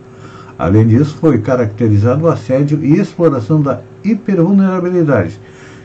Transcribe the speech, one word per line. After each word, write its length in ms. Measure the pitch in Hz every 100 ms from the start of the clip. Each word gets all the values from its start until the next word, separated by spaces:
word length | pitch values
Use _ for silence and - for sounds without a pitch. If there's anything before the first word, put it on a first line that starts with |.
| - - - - - -
Além 280 | 78 104 113
disso, 300 | 113 151 -
foi 180 | 160 117
caracterizado 840 | 107 127 113 - 117 104 113 139
o 40 | 165
assédio 560 | - - 131 143 147
e 140 | 131 170
exploração 640 | 202 - 165 135 110 156
da 180 | 143 117 - -
hipervulnerabilidade 1400 | 190 220 - 185 165 196 190 185 175 180 156 123 85 - - - - -